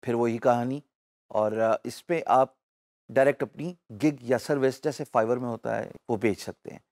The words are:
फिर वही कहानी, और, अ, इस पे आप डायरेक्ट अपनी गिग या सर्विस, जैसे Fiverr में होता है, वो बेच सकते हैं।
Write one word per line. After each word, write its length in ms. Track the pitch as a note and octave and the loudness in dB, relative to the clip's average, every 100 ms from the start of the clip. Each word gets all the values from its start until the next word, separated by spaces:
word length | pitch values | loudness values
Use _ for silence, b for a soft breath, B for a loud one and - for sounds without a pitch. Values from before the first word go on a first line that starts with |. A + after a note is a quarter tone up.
फिर 120 | - A#2 | -2 0
वही 220 | A#2+ A#2 | 0 0
कहानी, 460 | B2+ A#2+ B2 C#3 _ _ _ _ _ | 2 2 0 -6 _ _ _ _ _
और, 260 | G#2+ G#2+ A2 | 0 0 2
अ, 220 | A2+ G#2+ B2 | 0 0 -4
इस 160 | - | -14
पे 200 | _ E3+ | _ -4
आप 360 | - B2+ C3+ _ _ _ _ _ _ | 2 4 4 _ _ _ _ _ _
डायरेक्ट 320 | C3 C3+ C#3+ | 2 2 2
अपनी 340 | A2+ - D#3+ F3 _ | -6 -8 -12 -12 _
गिग 260 | G#2+ D3+ C#3+ | -2 -2 -2
या 160 | A#2+ B2 | -2 -2
सर्विस, 460 | - D3 C3+ B2+ | 0 0 0 0
जैसे 220 | D#3+ C3+ - | -6 -6 -2
Fiverr 320 | B2 A2 B2 | 0 2 0
में 100 | B2 | -2
होता 280 | A2+ A#2 A2 | -6 -4 -6
है, 160 | A2 - _ | -6 -14 _
वो 80 | A2+ | 0
बेच 220 | A2 F#2+ | 0 0
सकते 320 | - - - | -6 -14 -16
हैं। 100 | - _ | -18 _